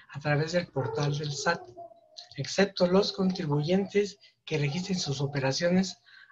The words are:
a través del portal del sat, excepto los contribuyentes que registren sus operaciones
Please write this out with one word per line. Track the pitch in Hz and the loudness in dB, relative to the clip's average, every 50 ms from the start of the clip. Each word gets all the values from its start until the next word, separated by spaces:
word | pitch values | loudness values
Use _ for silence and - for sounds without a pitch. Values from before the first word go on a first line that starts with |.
| - - | -20 -18
a | - 143 | -14 -4
través | - 147 147 143 160 160 | -2 0 2 2 0 0
del | 170 175 175 - | 0 -2 -2 -2
portal | - 135 - 147 - 151 143 139 143 147 | -4 -4 -4 -2 -2 -2 -2 0 -2 -2
del | 156 147 | -4 -6
sat, | - - - 170 175 - - - - - - - - _ _ _ _ - - - - | -6 -2 -2 -2 -2 -2 -6 -12 -16 -16 -18 -18 -20 _ _ _ _ -20 -20 -12 -10
excepto | - 135 - - - 196 196 - - 180 | -10 -8 -2 2 2 2 2 2 2 2
los | 175 185 196 208 - | 4 4 4 4 2
contribuyentes | - - 190 185 180 - 160 147 143 147 147 165 185 196 196 190 - 202 208 196 - - _ _ _ _ _ | 0 0 0 0 0 0 -2 0 0 0 2 2 2 0 0 0 0 0 0 0 -4 -14 _ _ _ _ _
que | - 160 143 | -4 -2 0
registren | 147 139 143 180 180 190 185 | 0 0 -2 -4 -4 -2 -4
sus | 180 - 147 135 139 | -2 -2 -4 -2 -2
operaciones | 143 135 - 139 131 135 135 - 175 175 185 185 190 185 - - _ - - - - - | -2 -2 0 0 0 0 0 2 2 4 4 4 2 2 -4 -12 _ -20 -20 -20 -20 -20